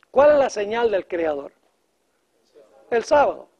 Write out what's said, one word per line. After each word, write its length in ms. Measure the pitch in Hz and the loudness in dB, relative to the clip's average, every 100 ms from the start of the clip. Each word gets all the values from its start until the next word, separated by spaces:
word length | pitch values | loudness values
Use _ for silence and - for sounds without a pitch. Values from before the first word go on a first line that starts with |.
| _ | _
¿Cuál 220 | 247 294 | 2 4
es 80 | 294 | 4
la 100 | 247 | 0
señal 400 | 214 202 233 233 | -2 -6 -2 -2
del 160 | 196 - | -2 -4
Creador? 460 | 175 160 147 143 _ _ _ _ _ _ _ _ _ _ _ _ _ - | -6 -4 -6 -10 _ _ _ _ _ _ _ _ _ _ _ _ _ -6
El 140 | 233 | -6
sábado. 460 | - 294 233 139 - _ | 0 2 2 -2 -14 _